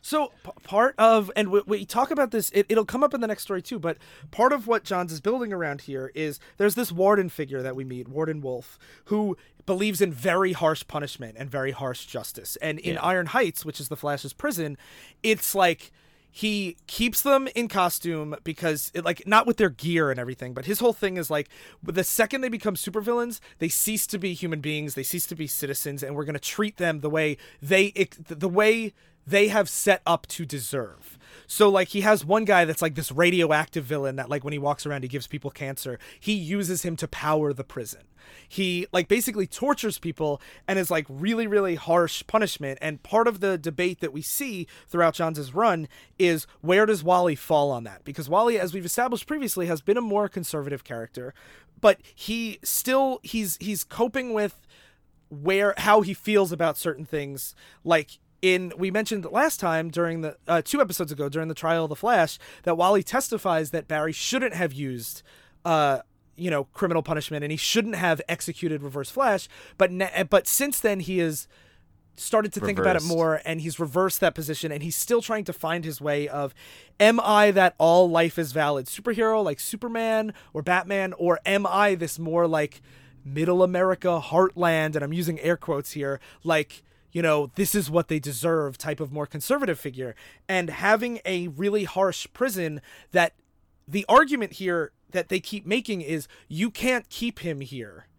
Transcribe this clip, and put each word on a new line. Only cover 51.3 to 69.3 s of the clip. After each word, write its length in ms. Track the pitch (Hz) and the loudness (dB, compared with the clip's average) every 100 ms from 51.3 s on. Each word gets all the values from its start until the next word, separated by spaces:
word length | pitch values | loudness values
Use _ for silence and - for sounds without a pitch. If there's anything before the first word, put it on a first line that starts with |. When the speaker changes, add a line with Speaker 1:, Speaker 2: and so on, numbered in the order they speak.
| - - - _ - | -16 -20 -20 _ 4
Speaker 1:
but 200 | 214 196 - _ | 6 6 -2 _
he 440 | - 226 226 196 | -6 -4 -6 -8
still, 560 | - - - 262 269 254 | -4 -4 2 4 2 -2
he's, 360 | - 226 202 - | -6 -4 -4 -6
he's 220 | 185 202 | -6 -6
coping 500 | - - 233 254 254 | -6 -2 0 0 -4
with 320 | 220 208 - _ _ _ _ _ _ _ | -2 -2 -4 _ _ _ _ _ _ _
where, 440 | 147 151 190 202 196 | -6 0 2 2 2
how 240 | 196 214 | 6 6
he 120 | 190 | 6
feels 380 | 196 - 208 190 | -4 2 2 2
about 260 | 165 165 147 | 0 -2 0
certain 280 | 175 139 156 | -4 -6 -6
things. 500 | 156 143 139 - - - _ | -8 -8 -10 -12 -14 -20 _
Like, 280 | - 165 147 - _ _ | 2 2 2 -14 _ _
in, 320 | 185 180 180 - | 2 2 0 -4
we 140 | 190 | -2
mentioned 360 | 196 220 214 165 | -2 -2 -4 -2
last 340 | 196 302 - | 0 0 0
time 320 | 185 160 165 | 0 0 -2
during 300 | 165 170 165 | -2 -2 -2
the, 140 | 156 - - | -6 -10 0
uh, 160 | 170 | 0
two 180 | - 285 | 2 2
episodes 300 | 226 175 165 | 2 2 -6
ago 180 | 143 143 | -4 -4
during 180 | 147 160 | -4 -6
the 60 | |
trial 300 | 156 165 165 | -4 0 0
of 60 | 160 | 0
the 60 | 151 | -2
Flash, 440 | 220 233 160 - - - | 2 4 2 -2 -18 -8
that 120 | - 165 | -2 2
Wally 280 | 180 208 | 4 4
testifies 640 | - 247 - 214 190 165 156 | 2 -2 -2 -4 0 0 -2
that 180 | 165 - | -6 -4
Barry 240 | 156 156 | -4 -2
shouldn't 440 | 156 - 254 247 170 | -4 -2 0 -2 -2
have 180 | 175 | -4
used, 480 | 135 139 123 113 - _ - _ _ | -2 -6 -6 -10 -14 _ -20 _ _
uh, 360 | 170 160 147 135 - _ _ - | 0 2 4 2 -4 _ _ -8
you 140 | 175 | -2
know, 140 | 151 | -2
criminal 400 | 139 - 190 165 | -4 -2 0 0
punishment 400 | 156 156 - 151 | 0 -4 -4 -6
and 80 | 147 | -4
he 60 | 156 | -4
shouldn't 360 | - 220 220 | 0 0 0
have 260 | 202 180 156 - | 0 0 0 -2
executed 540 | 165 - 165 170 151 | -6 -6 -6 -4 -4
Reverse 300 | 143 139 135 | -6 -8 -8
Flash, 360 | - 269 | 0 2